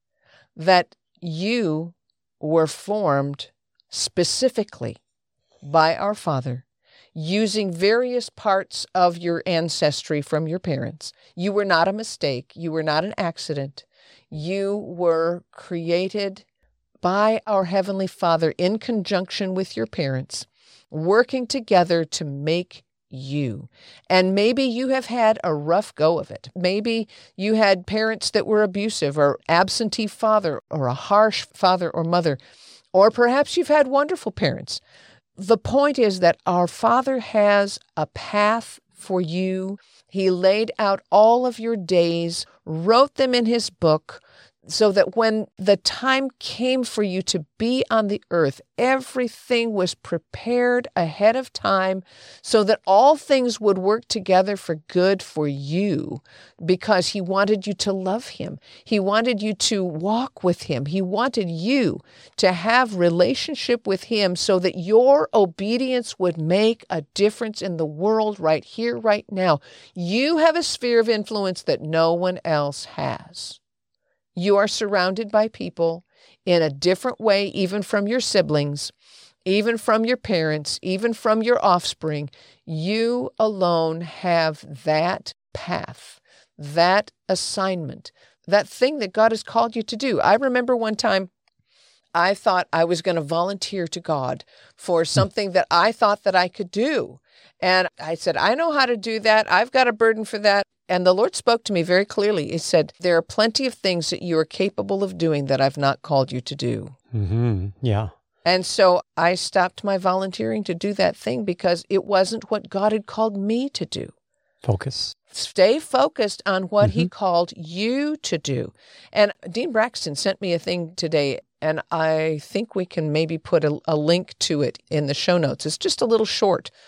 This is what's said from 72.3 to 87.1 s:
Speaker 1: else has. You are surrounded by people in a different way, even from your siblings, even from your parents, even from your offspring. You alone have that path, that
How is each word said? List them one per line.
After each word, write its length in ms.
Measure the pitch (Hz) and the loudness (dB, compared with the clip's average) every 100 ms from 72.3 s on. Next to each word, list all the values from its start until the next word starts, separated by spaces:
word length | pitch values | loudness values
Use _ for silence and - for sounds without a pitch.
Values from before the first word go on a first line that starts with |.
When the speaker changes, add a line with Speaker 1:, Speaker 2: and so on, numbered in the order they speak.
| 180 - | -4 -2
Speaker 1:
else 400 | 151 143 143 - | -2 -2 -6 -12
has. 720 | - 135 117 - 175 - - _ _ _ _ _ _ _ - | -8 -6 -8 -12 -16 -16 -16 _ _ _ _ _ _ _ -4
You 220 | 190 202 | 2 4
are 100 | 208 | 2
surrounded 640 | - 208 196 180 190 214 | -2 -2 0 0 -2 -2
by 160 | 214 220 | 0 0
people 560 | - 180 - 165 165 _ _ _ _ - | -4 -10 -2 -2 -2 _ _ _ _ 0
in 160 | 175 | 2
a 80 | 156 | 2
different 500 | 139 175 185 254 - | 0 0 0 -2 -2
way, 280 | 220 196 202 | 2 2 0
even 340 | - 185 208 | -2 -2 -4
from 240 | 190 208 202 | -2 -2 0
your 120 | 247 | -2
siblings, 720 | - 202 151 151 147 143 - _ _ - - _ 185 | 0 0 2 0 0 -6 -10 _ _ -20 -20 _ -2
even 320 | 202 214 233 | 0 0 -2
from 280 | - 220 226 | 0 2 2
your 120 | 254 | -2
parents, 600 | - 180 160 151 147 - | -2 0 0 -2 -4 -8
even 320 | 180 190 233 | -6 -2 -2
from 300 | 220 226 220 | -2 0 0
your 200 | 220 247 | 2 2
offspring. 640 | 202 175 - - 156 147 147 _ - _ - | 4 2 0 -6 -6 -6 -8 _ -20 _ -10
You 640 | 156 170 220 226 247 254 - | -6 -4 -2 -2 -2 -4 0
alone 640 | 220 196 175 170 160 165 | 0 2 2 2 0 -4
have 640 | 170 - 180 170 160 151 143 143 156 | -8 -6 0 2 0 -2 -14 -8 -2
that 480 | 156 170 190 - - _ | 0 0 -4 -8 -18 _
path, 640 | - - 175 - - - - _ _ _ - | -12 -6 -6 -8 -16 -20 -20 _ _ _ -16
that 540 | 147 151 175 196 - | -4 2 4 4 2